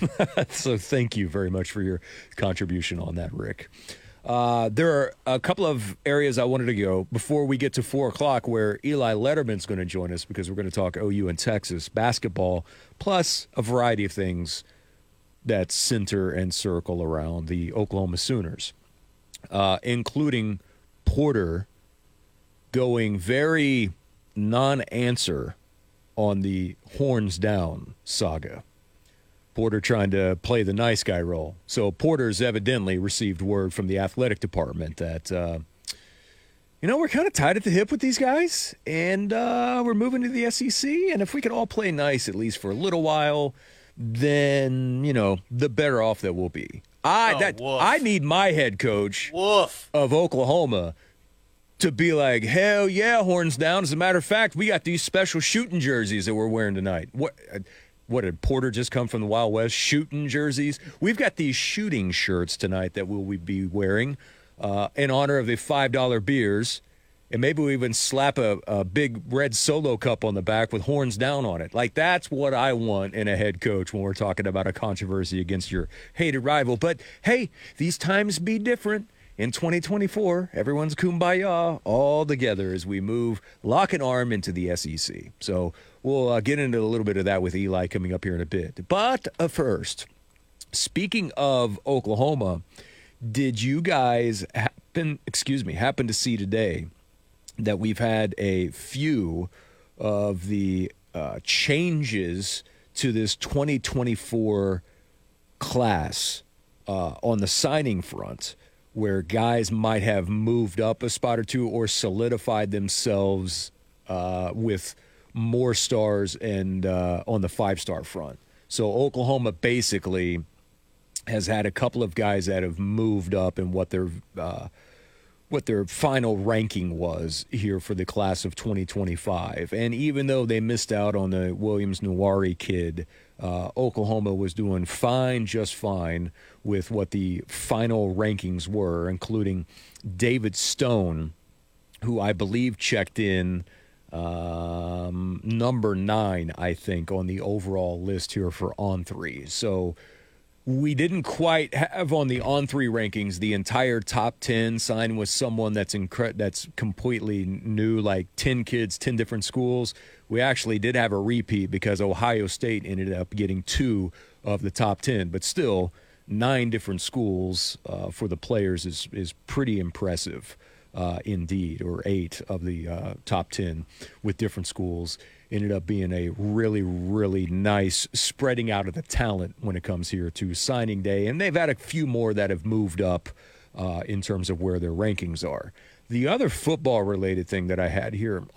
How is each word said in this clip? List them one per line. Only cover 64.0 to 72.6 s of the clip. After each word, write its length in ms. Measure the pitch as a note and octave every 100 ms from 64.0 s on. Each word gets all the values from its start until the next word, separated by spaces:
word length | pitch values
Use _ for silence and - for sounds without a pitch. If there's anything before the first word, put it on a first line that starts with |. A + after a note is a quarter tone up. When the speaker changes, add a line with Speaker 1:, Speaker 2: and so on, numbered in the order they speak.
| C3 C#3+ - - _ -
Speaker 1:
uh, 300 | G2+ G2+ G2+ -
in 140 | C#3
honor 260 | C3 C#3 C#3
of 100 | A#2
the 100 | A#2
five 360 | - C#3+ C3+
dollar 280 | C3 B2+ A#2
beers. 600 | G2 C#3 G#2 G2+ A#2+ - _ _ _ _ -
And 100 | A#2
maybe 220 | C#3 D#3
we 100 | D3
even 220 | C3+ B2
slap 440 | A2 - C3+ C#3 C3+
a, 200 | A2+ G2+ -
a 160 | G2+
big 380 | F#2 A#2 C#3+ A2+ G#2
red 280 | C3 C#3+ A2
Solo 400 | - D3+ D3 A2+
cup 280 | C3 A2+
on 100 | A2
the 80 | G2
back 300 | F2+ A2 A2+
with 100 | A2
Horns 340 | F2 C#3+ B2+ G2+
Down 280 | B2+ C#3+
on 160 | A#2 E2+
it. 120 | E2+
Like, 200 | A#2 A#2+
that's 360 | - E3 F3+ -
what 240 | C#3 C#3
I 200 | C3